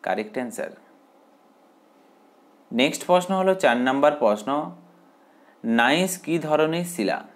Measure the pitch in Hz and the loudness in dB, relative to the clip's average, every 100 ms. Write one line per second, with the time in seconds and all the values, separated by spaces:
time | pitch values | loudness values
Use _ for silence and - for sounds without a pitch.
0 | - 98 107 131 123 - - - - _ | -4 -4 -4 -8 -8 -8 -10 -12 -20 _
1 | _ _ _ _ _ _ _ _ _ _ | _ _ _ _ _ _ _ _ _ _
2 | _ _ _ _ _ _ _ 113 143 - | _ _ _ _ _ _ _ 0 0 -2
3 | - 180 180 190 190 190 143 120 127 135 | 2 2 2 0 2 2 2 2 0 2
4 | 147 147 110 107 - 147 170 - - _ | 2 4 0 0 -2 -4 -4 -14 -20 _
5 | _ _ _ _ _ _ 117 117 120 156 | _ _ _ _ _ _ -2 2 4 2
6 | 185 180 - 165 151 151 156 170 175 - | 0 -4 -4 -4 0 2 2 0 -4 -2
7 | 95 73 - | -2 -2 -8